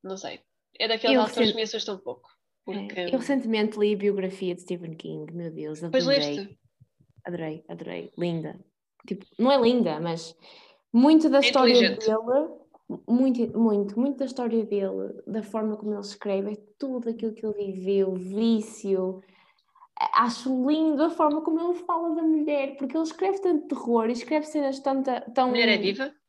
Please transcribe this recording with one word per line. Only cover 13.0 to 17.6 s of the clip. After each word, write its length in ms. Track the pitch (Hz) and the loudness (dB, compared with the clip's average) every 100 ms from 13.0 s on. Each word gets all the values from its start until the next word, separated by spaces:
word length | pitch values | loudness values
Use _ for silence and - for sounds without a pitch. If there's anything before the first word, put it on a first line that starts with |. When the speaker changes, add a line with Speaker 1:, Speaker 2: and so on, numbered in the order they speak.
| - | 0
Speaker 2:
muito, 520 | 240 269 240 226 214 | 2 4 2 0 2
muito, 400 | 226 202 202 208 | 2 4 0 0
muito 180 | 269 269 | -2 0
da 80 | 262 | -6
história 400 | 262 240 226 202 | -4 -2 0 0
dele, 560 | 202 190 190 196 - - | -2 -2 -4 -8 -10 -8
da 160 | 214 | -8
forma 340 | 208 220 220 208 | -4 -4 -4 -4
como 160 | 208 | -6
ele 60 | 202 | -6
escreve, 520 | 196 - 202 196 202 | -8 -10 -4 -2 -2
é 40 | 208 _ _ | -8 _ _
tudo 300 | 277 254 240 | -6 -4 -6
aquilo 240 | 226 226 | -4 -6
que 120 | 214 220 | -6 -8
ele 80 | 208 | -6